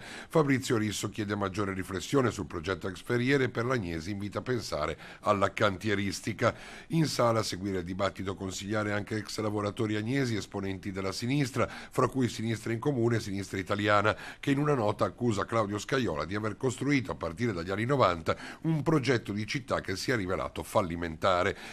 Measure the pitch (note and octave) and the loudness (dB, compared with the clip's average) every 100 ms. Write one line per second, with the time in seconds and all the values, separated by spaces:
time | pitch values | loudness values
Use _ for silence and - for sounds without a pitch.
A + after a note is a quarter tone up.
0 | - - - E3 C#3+ C3 - A#2 G#2+ G2 | -2 -14 0 2 4 2 2 2 2 -2
1 | G#2 F#2 G#2 G#2 G2 F#2 G2 F#2+ F2+ F#2+ | -4 -4 -2 0 0 0 -2 -2 -4 -6
2 | - C#3+ B2+ G2+ E2+ F2+ E2 F2+ G2+ F2+ | 0 2 2 0 -6 -4 -2 -2 -4 -8
3 | - A#2+ B2 C#3+ B2+ B2 A#2 C3 F2 E2 | -2 0 4 2 2 0 0 0 -2 -4
4 | E2 G2+ G2+ G#2 F#2 B2 - D#2 D#2 D2+ | -4 -6 -4 -4 -2 -4 -2 -2 -2 -4
5 | - - G#2 G2+ G2 - G#2+ F#2 G#2+ G2+ | -10 -4 0 4 2 4 2 2 0 0
6 | G2+ - - G#2+ A2+ - - - - E3 | 0 -4 -6 2 2 2 -6 -16 -2 2
7 | D#3 - A#2+ A2+ G2+ F2+ G2 F#2+ E2+ F#2 | 2 4 4 4 2 -2 -2 -2 -2 0
8 | F#2+ - G2 F2+ F#2+ F#2 G2 G#2+ G#2 G#2 | -2 0 -4 -4 -6 -6 -2 0 0 -2
9 | G#2 G#2+ G#2 - G#2+ G#2 G#2 G2+ A2 G#2+ | -2 -4 -4 -4 -2 0 -2 0 0 0
10 | G#2+ C#3 B2+ G#2+ - G2+ G2 F#2+ G2+ F#2+ | 0 0 0 -2 -4 -6 -4 -4 -6 -4
11 | F#2+ F#2+ A#2+ C#3+ C3 B2 G#2 - - - | -4 -2 0 0 0 0 -2 -4 -4 0
12 | B2+ C3 A#2+ - A2 G#2+ A2+ A2+ D3 C3+ | 2 2 0 0 -2 -2 -2 -2 0 2
13 | A#2 A2+ G#2 G2 F#2+ G2 F#2 G2+ G#2 G#2 | 2 2 0 -6 -4 -4 -2 2 6 6
14 | G#2 G2 - - - C#3 D3+ C#3 G#2 G#2 | 6 2 -4 -4 0 2 2 2 2 2
15 | G#2 - A#2+ G2+ F#2 A2+ G2+ G2+ - C#3 | 0 0 0 2 2 0 0 -2 -2 0
16 | G#2+ D2+ D#2+ G#2 G#2+ G2 C3 G#2+ C3 C#3+ | 0 -2 -2 -4 -4 -2 -2 0 0 0
17 | F#2+ D2+ E2 E2+ A#2+ F2 E2+ G2 A#2 C#3+ | 0 -4 -6 -2 -2 -2 -2 -2 0 4
18 | G#2 F2 D#2+ F2+ - - D#3+ D#3+ C3+ D#3+ | 4 4 0 -4 -6 -4 0 0 2 2
19 | B2 A#2+ A2+ G2+ G#2+ - - E2+ - F#2+ | 4 2 0 -4 -4 -6 -2 -2 -2 -4
20 | - B2 F#2 F2 C2 - E2 A2+ F#2+ E2+ | 0 0 0 -2 -2 -6 0 2 2 -2
21 | E2+ D#2 G2+ F2+ F#2 E2+ - | -4 0 4 4 4 0 -8